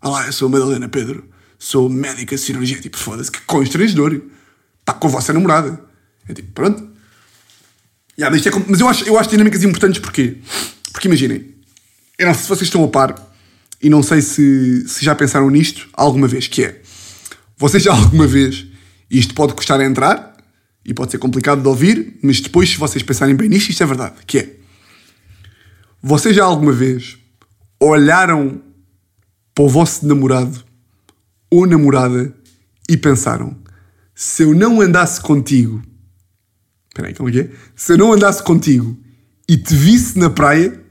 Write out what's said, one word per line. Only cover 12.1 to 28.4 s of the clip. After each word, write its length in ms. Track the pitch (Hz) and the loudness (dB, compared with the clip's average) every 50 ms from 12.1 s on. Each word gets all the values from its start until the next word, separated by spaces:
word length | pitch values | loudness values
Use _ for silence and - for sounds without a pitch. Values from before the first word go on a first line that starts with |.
| _ _ | _ _
eu 80 | 175 | 0
não 80 | 175 170 | 0 0
sei 100 | - - | -2 -2
se 60 | - | -6
vocês 180 | 196 175 190 170 | -4 -4 -4 -2
estão 160 | - 180 160 | 0 0 0
a 40 | 135 | 0
par 280 | - 139 135 127 - - - - _ _ _ _ _ _ _ _ - _ | 2 0 0 0 -2 -8 -18 -20 _ _ _ _ _ _ _ _ -20 _
e 80 | - 151 | 2 4
não 120 | 151 151 | 4 4
sei 200 | 135 147 160 156 | 4 2 2 0
se, 680 | 143 147 - - 147 139 135 135 131 127 123 123 123 - | 0 0 0 0 2 2 2 2 2 0 0 -2 -4 -6
se 180 | - - - | -8 -4 -2
já 80 | 151 147 | -2 0
pensaram 360 | 147 147 135 - 147 139 139 | 0 -2 -2 0 2 2 4
nisto 360 | 135 147 160 - - - - - _ | 4 2 2 0 -4 -12 -20 -20 _
alguma 340 | - - 147 131 135 139 127 | -2 0 0 2 2 0 0
vez, 200 | 120 131 123 - | 0 -4 -6 -6
que 160 | - - 123 | -4 -4 -4
é, 180 | - - - _ _ - - - - - - _ - - _ _ _ _ | -4 -4 -14 _ _ -20 -20 -20 -20 -20 -20 _ -20 -20 _ _ _ _
vocês 280 | _ 139 143 - 202 165 | _ -2 2 2 2 2
já 100 | 196 180 | 2 2
alguma 320 | 131 104 - - 160 156 | 4 4 4 6 6 4
vez, 400 | 139 127 139 139 131 135 - - - - - _ _ _ _ _ _ | 4 4 2 0 0 -2 -8 -14 -20 -20 -20 _ _ _ _ _ _
e 100 | - 131 | 0 0
isto 160 | 117 92 - | 0 0 0
pode 180 | - 151 139 - | -2 -2 -2 -2
custar 260 | - - - 147 135 | -4 -4 -2 0 0
a 60 | 139 | 0
entrar 500 | 135 131 131 127 156 196 - - - _ _ _ _ _ _ _ _ _ _ _ | 0 0 0 2 0 0 0 -4 -18 _ _ _ _ _ _ _ _ _ _ _
e 120 | - 123 | -12 -8
pode 160 | 113 131 123 | -8 -8 -8
ser 80 | - 123 | -8 -6
complicado 420 | - 131 123 135 117 143 143 143 | -6 -4 -4 -2 0 0 0 2
de 60 | 131 139 | 2 0
ouvir, 500 | 135 120 139 185 226 - - - - - - | 0 2 2 2 2 0 -2 -10 -12 -4 -2
mas 180 | 135 131 - | 0 0 0
depois 280 | - - - 175 185 175 | -2 0 0 0 2 2
se 80 | - - | 0 -4
vocês 260 | 151 143 - 143 120 | -4 -6 -6 -6 -6
pensarem 320 | - 139 104 139 139 139 | -6 -4 -2 0 0 0
bem 140 | 131 226 214 | 2 2 0
nisto, 200 | - 202 208 - | 0 0 0 -2
isto 140 | 165 - 190 | -2 -2 -2
é 20 | |
verdade, 300 | 151 135 127 127 95 - - - | -2 -2 -6 -8 -12 -14 -18 -16
que 140 | - - 135 | -4 -4 -4
é, 160 | - - - - _ _ _ _ _ _ _ _ _ _ _ _ _ _ - _ - - _ _ _ _ _ _ _ _ _ _ | -4 -4 -16 -20 _ _ _ _ _ _ _ _ _ _ _ _ _ _ -20 _ -20 -20 _ _ _ _ _ _ _ _ _ _
vocês 340 | - 131 147 143 - 233 208 | -2 0 0 0 2 2 2
já 80 | 196 196 | 4 4
alguma 280 | 185 175 151 147 147 | 2 2 2 2 0
vez 460 | 135 120 131 131 127 127 123 - - _ _ _ _ _ _ _ _ _ _ _ _ _ | 0 2 0 -2 -2 -4 -8 -14 -20 _ _ _ _ _ _ _ _ _ _ _ _ _
olharam 840 | 131 151 156 151 143 147 165 180 185 175 165 151 | 2 2 4 4 4 4 4 4 2 2 0 0